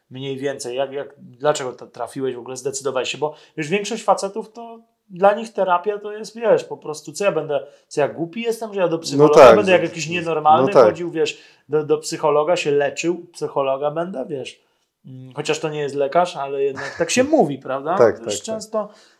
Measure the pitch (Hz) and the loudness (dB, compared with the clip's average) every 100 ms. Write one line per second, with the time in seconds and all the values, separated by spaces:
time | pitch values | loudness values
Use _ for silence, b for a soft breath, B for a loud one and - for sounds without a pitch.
0 | b 127 135 131 139 135 120 127 135 139 | b -12 -8 -6 -6 -6 -8 -6 -6 -6
1 | 135 - 131 120 147 147 127 123 120 123 | -12 -16 -20 -4 -2 0 -4 -10 -16 -12
2 | 117 135 131 120 120 127 135 131 135 131 | -12 -6 -6 -6 -12 -8 -8 -6 -4 -4
3 | - 139 151 B B - 147 202 202 220 | -4 -4 -6 B B -10 -4 -4 -4 -4
4 | 208 190 196 220 - 233 233 226 _ _ | 0 0 -2 -8 -14 -16 -18 -20 _ _
5 | _ 175 196 214 226 - 185 175 196 208 | _ 2 2 2 -4 -4 0 0 0 -6
6 | 208 214 214 226 226 156 - 147 151 147 | -8 -12 -14 -4 2 2 2 -14 -12 -12
7 | - 147 202 156 143 143 - B B 151 | -12 -4 -2 -2 -4 -6 -6 B B -2
8 | 131 113 165 226 233 226 220 196 170 160 | -2 -2 -10 -6 -6 -6 -6 -2 -2 -2
9 | - 139 147 151 127 110 139 175 165 165 | -2 6 8 12 10 10 6 2 2 -6
10 | 156 175 165 156 151 160 175 196 214 160 | -6 -6 -2 0 4 4 6 8 6 4
11 | 170 160 147 - B B B 151 147 156 | -6 -2 -4 -4 B B B -2 0 -2
12 | - 160 156 147 156 175 151 143 139 131 | -2 -2 2 2 2 0 2 0 0 -2
13 | 165 175 170 - 151 147 135 135 147 156 | -4 -4 -8 -10 -6 -2 -2 -2 -2 -4
14 | 175 247 220 139 120 - _ _ _ _ | -6 -8 -8 -10 -12 -16 _ _ _ _
15 | - 131 131 135 147 156 160 151 143 139 | -20 -20 -16 -10 -6 -4 -4 -6 -6 -4
16 | 139 170 180 175 139 139 139 135 139 - | 0 0 0 -4 -8 -2 -2 -4 -10 -4
17 | 165 247 277 311 160 135 131 135 147 190 | -2 2 2 4 2 -2 -8 -8 -4 2
18 | 113 - 117 101 - 220 - 214 196 b | 4 2 -8 -8 -8 -10 -6 -8 -8 b
19 | b | b